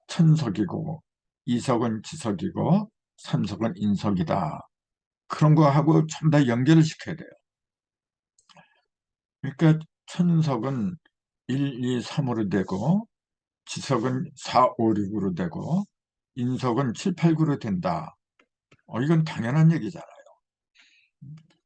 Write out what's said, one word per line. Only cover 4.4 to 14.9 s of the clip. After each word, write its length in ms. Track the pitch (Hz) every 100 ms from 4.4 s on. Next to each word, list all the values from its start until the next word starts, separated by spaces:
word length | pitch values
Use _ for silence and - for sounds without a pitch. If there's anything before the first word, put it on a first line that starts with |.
| 78 - - _ _ _ _ _ -
그런 260 | - 151
거하고 520 | 151 147 143 147 160 156
전부 240 | - 156 147
다 80 | 127
연결을 360 | 117 131 165
시켜야 340 | 156 - - 82
돼요. 120 | - - _ _ _ _ _ _ _ _ _ _ _ - _ _ _ _ _ _ _ _
그러니까 440 | - - 160 156 156 _ -
천석은 920 | - 175 165 156 120 135 131 98 - _ _ _ _ -
일, 360 | 135 139 123
이, 160 | 123 123
삼으로 460 | 107 - 131 113 101
되고, 600 | 98 95 95 127 202 - _ _ _ _ _ -
지석은 640 | - - 123 123 127 - -
사, 300 | - 117 127 -
오, 160 | 113